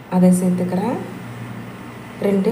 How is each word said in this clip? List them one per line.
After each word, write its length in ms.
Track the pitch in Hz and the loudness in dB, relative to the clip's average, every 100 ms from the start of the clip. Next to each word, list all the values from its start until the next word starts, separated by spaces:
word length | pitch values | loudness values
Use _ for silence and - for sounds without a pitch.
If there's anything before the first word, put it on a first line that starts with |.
| - 180 | -2 4
அதை 120 | 180 180 | 6 6
சேர்த்துக்கிறேன். 560 | 185 180 180 180 220 320 - - - - - - - - - - - - 196 | 4 0 0 -2 -2 -2 -6 -12 -12 -12 -12 -12 -14 -14 -16 -16 -16 -2 2
ரெண்டு 240 | 196 208 | 2 2